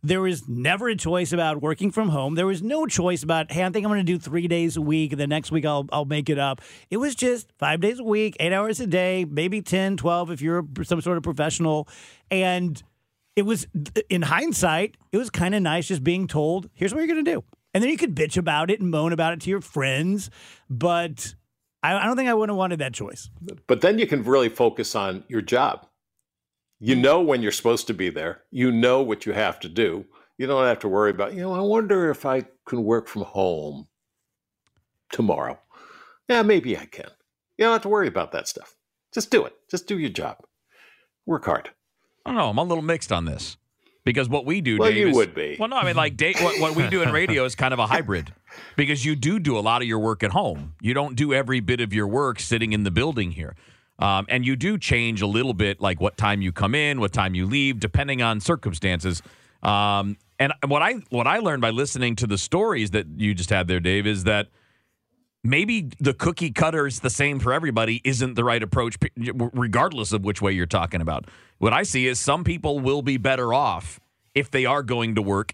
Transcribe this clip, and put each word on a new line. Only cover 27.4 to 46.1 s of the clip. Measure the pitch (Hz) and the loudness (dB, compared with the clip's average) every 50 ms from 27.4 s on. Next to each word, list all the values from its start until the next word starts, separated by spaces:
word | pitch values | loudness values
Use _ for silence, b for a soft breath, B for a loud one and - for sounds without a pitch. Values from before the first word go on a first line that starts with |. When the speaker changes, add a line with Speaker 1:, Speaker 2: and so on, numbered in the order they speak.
| 113 | 2
Speaker 2:
you're | 104 - | 0 0
supposed | - - 120 117 107 - - | 2 2 2 2 2 0 -4
to | 107 | -4
be | 87 95 90 | -2 -2 -4
there. | 82 80 78 85 - - _ _ | -2 -4 -6 -6 -8 -10 _ _
You | - 127 123 127 117 | -2 2 2 4 4
know | 113 120 123 127 135 139 | 6 6 6 6 4 4
what | 131 131 - - | 2 -2 -4 -2
you | 110 98 | -2 0
have | 104 107 90 82 - | 0 0 0 0 -4
to | - 87 | -10 -6
do. | 82 107 113 90 82 98 95 - b b b b b b | 0 2 2 2 0 -2 -8 -12 b b b b b b
You | 131 | -2
don't | 131 143 135 131 | 0 2 4 4
have | 123 113 - | 4 2 2
to | - 104 | 0 0
worry | 95 101 107 104 | 2 4 4 4
about, | 98 85 101 - 202 | 2 0 -2 -4 -4
you | 185 180 | -6 -6
know, | 190 185 | -4 -4
"I | 180 | -2
wonder | 196 202 214 226 220 196 202 185 175 160 | 0 2 2 2 2 2 2 2 2 2
if | 135 - - | 0 0 -2
I | 139 131 131 - - _ _ - | 0 0 0 -2 -4 _ _ -12
can | - 127 120 110 | -6 -4 -2 2
work | 104 117 113 - | 2 2 2 0
from | - - 107 98 | -2 -8 -10 -10
home | - - 98 95 92 85 80 76 76 71 69 76 _ _ _ _ _ _ _ _ _ _ _ _ _ _ _ _ _ _ _ _ _ _ _ _ - - | -6 -2 0 0 0 0 -2 -4 -8 -10 -12 -16 _ _ _ _ _ _ _ _ _ _ _ _ _ _ _ _ _ _ _ _ _ _ _ _ -8 -4
tomorrow." | - 113 98 80 71 71 - - - _ _ B B B B B B B B B B B - | -2 0 0 0 0 -2 -6 -8 -10 _ _ B B B B B B B B B B B 0
Yeah, | 247 233 | 2 4
maybe | 214 208 214 175 - 127 98 - | 6 6 4 4 4 0 -4 -4
I | - | -6
can. | - - - - - - _ _ _ _ _ _ _ _ - | -12 -16 -16 -18 -18 -20 _ _ _ _ _ _ _ _ 2
You | 214 | 2
don't | 226 226 | 4 2
have | 220 - | 2 2
to | 196 | 2
worry | 208 208 190 127 | 2 2 2 2
about | - 95 82 - - | 0 -2 -4 -2 -4
that | 73 - - | -6 -6 -6
stuff. | - - - - _ _ _ _ _ _ _ _ - | -10 -12 -14 -20 _ _ _ _ _ _ _ _ -6
Just | 226 220 - | -6 -2 2
do | - 202 - | 2 2 2
it. | 127 - _ _ - | 2 -4 _ _ -8
Just | - 180 - | -8 -8 -6
do | - 208 180 | -4 -4 -2
your | 156 127 | -4 -4
job. | 85 - 85 120 - - - _ _ _ _ b b b b b b b b b b _ - | -4 -4 -6 -8 -8 -12 -18 _ _ _ _ b b b b b b b b b b _ -6
Work | - - - - | -4 -4 -2 0
hard. | - 78 - - - - _ _ _ _ _ _ _ _ _ - | 0 0 0 -2 -6 -20 _ _ _ _ _ _ _ _ _ -8
Speaker 3:
I | - | -4
don't | 254 226 | 0 0
know. | 165 113 | 0 0
I'm | 104 123 | 2 0
a | 170 | 0
little | 180 170 160 151 | 0 0 -2 -2
mixed | 160 170 156 - - 104 | -2 -2 -2 -2 -2 -2
on | 85 85 | -2 -2
this. | 82 67 - - - - - _ _ _ _ _ _ _ _ - | -4 -6 -6 -10 -12 -14 -16 _ _ _ _ _ _ _ _ -2
Because | 135 120 139 131 120 | 0 0 0 0 0
what | 135 143 123 | 0 -2 0
we | 139 170 202 160 | 0 -2 0 0
do, | 123 110 104 | 0 2 4
Speaker 2:
Well, | 220 220 | 4 4
Speaker 3:
Dave, | 214 | 4
Speaker 2:
you | 214 208 180 | 4 4 4
Speaker 3:
is | 139 | 6
Speaker 2:
would | 120 104 87 - | 4 4 2 0
be. | - 78 73 76 - | -4 -6 -6 -4 -4
Speaker 3:
Well, | 214 226 | -4 -2
no, | 269 | 0
I | 262 196 | 0 0
mean, | 180 170 | 2 2
like, | 165 156 151 | 2 0 0